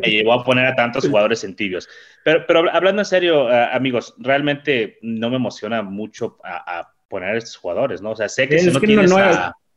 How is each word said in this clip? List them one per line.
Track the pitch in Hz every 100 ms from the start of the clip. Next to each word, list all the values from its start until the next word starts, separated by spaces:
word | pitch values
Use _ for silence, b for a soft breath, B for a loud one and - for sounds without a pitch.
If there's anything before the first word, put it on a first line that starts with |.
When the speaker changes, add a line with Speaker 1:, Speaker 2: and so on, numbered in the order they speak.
Speaker 1:
me | 113
llevó | 107 110
a | 123
poner | 131 127 131
a |
tantos | 123 120 123 -
jugadores | 107 107 113
en | 98 87
tibios. | 101 87 - B B B
Pero, | 156 156 -
pero | 165
habla-, | 170
hablando | 165 185 202
en | 196
serio, | 185 175 151 120
eh, | 123 120
amigos, | 127 131 120 - -
realmente | 120 139 147 143 147 127 101 -
no | 113 113 113
me | 127
emociona | 110 - 107 113
mucho | 101 98 107 - 110 _
a, | 90 87 - 85
a | - _ -
poner | 98 92
a | 113
estos | 113 -
jugadores, | 92 90 131 85
¿no? | 107
O | 110
sea, | 101
sé | - 131
que | 156
Speaker 2:
Es |
Speaker 1:
si | 180
no | 139
Speaker 2:
que | 214
no, |
Speaker 1:
tienes | 214 180
Speaker 2:
no | 185
es, | 196 180
Speaker 1:
a | 87 - _